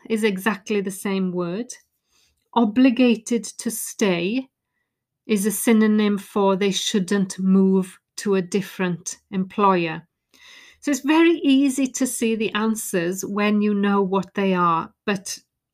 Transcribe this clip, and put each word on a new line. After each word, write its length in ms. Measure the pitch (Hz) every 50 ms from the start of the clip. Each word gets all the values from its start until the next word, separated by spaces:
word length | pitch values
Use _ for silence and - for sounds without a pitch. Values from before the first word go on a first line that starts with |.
| _ -
is 140 | 226 214 214
exactly 580 | 220 190 185 185 226 202 196 - - 214 202
the 80 | 190 196
same 420 | 190 - - 208 190 190 190 185
word. 360 | 175 180 175 170 175 208 247 254 - - _ _ _ _ _ _ _ _ _ _ _ _ _ _ -
Obligated 880 | 233 233 208 208 254 254 269 226 247 254 240 226 220 - - 240 233 190
to 260 | - - - - 233
stay 800 | 226 - - - - - 233 196 180 170 175 196 226 262 262 - _ _ _ _ _ _ _ _ _ _ _ _ _ _ _ -
is 160 | 214 196 196
a 60 | 214
synonym 640 | 208 - - 240 226 214 220 214 214 214 214 208 208 196
for 400 | 196 - - 214 196 196 196 185
they 140 | 208 202
shouldn't 680 | 190 - - - - 214 185 175 202 202 190 190 - -
move 580 | 185 190 190 196 190 190 190 190 185 185 - - _ _ _ -
to 180 | - 208 196
a 60 | 190
different 800 | 180 180 - 202 190 - - - 190 180 175 170 - - - - _ _
employer. 760 | 202 190 190 190 - - 202 196 190 175 170 160 160 165 - _ _ _ _ _ _ _ - - - - - - _ _
So 100 | - 294
it's 80 | 285 269
very 380 | - 269 311 320 330 339 339 - -
easy 440 | 277 269 269 285 277 262 277 269 262
to 180 | - - 269
see 300 | 254 - - 247 226 226
the 180 | 214 220 196 -
answers 720 | 208 214 220 220 220 - - - 180 165 175 190 190 -
when 380 | 185 202 208 208 208 208 208
you 120 | 208 208 208
know 280 | 202 196 202 202 202
what 320 | 196 185 190 196 185 - _
they 200 | 208 196 190 185
are, 400 | 180 175 170 165 165 165 - - _ _
but 340 | - 202 190 190 - - - - _ _ _ _ _